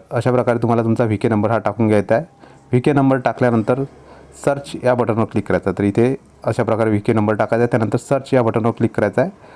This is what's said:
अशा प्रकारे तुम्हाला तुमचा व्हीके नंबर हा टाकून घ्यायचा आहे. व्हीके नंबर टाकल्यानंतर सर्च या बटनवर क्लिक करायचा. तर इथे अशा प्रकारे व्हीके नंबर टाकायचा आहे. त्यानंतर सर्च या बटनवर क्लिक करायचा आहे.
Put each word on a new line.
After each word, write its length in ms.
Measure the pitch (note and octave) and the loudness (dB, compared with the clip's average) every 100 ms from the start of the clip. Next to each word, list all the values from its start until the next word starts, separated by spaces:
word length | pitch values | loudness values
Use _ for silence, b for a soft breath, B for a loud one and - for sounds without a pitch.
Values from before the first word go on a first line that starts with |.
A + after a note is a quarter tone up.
| - | -2
अशा 200 | B2+ B2+ | -4 0
प्रकारे 260 | B2 A#2+ A#2+ | 0 2 0
तुम्हाला 260 | A#2 A#2 | 0 0
तुमचा 200 | A2+ A2 | 0 0
व्हीके 260 | A#2 G#2 A#2+ | 0 0 0
नंबर 220 | G#2+ G#2 | 0 0
हा 60 | A2 | 0
टाकून 300 | G#2 G2+ A2 | -2 -2 2
घ्यायचा 280 | G#2+ F#2+ A2+ | 2 2 -2
आहे. 100 | E3 _ B B - | -2 _ B B -4
व्हीके 220 | B2+ C3+ | -2 2
नंबर 240 | C#3+ C3+ C3 | 2 2 2
टाकल्यानंतर 640 | B2+ A2+ B2+ A#2 G#2+ B2+ C3+ - B B B - - | -2 0 0 2 0 -2 -4 -12 B B B -8 -4
सर्च 260 | C#3 - - | -4 -6 -4
या 100 | B2 | 0
बटनवर 320 | B2 A2+ A2 A2 | 0 0 0 -2
क्लिक 220 | G#2+ F#2 | -2 -2
करायचा. 240 | F#2 G2 | -2 -2
तर 120 | F#2 | 0
इथे 320 | G2+ G2+ A#2+ C3+ - - | 0 2 2 0 -10 -10
अशा 200 | - A2 | -4 -2
प्रकारे 260 | A2 A2 A2 | -2 0 0
व्हीके 240 | G#2 G2+ | 0 0
नंबर 200 | A2+ G#2+ | 0 0
टाकायचा 280 | G#2+ A2 A#2 | 0 0 0
आहे. 60 | A#2+ | 0
त्यानंतर 300 | - A2 A#2+ | 0 0 -2
सर्च 320 | - C#3 C3 | -2 -4 0
या 80 | C3 | 0
बटनवर 300 | A2+ A2+ A2+ | 0 0 -2
क्लिक 200 | A2+ A2 - | -2 -4 0
करायचा 260 | G#2 G2+ | -2 0
आहे. 100 | D3+ B B | -2 B B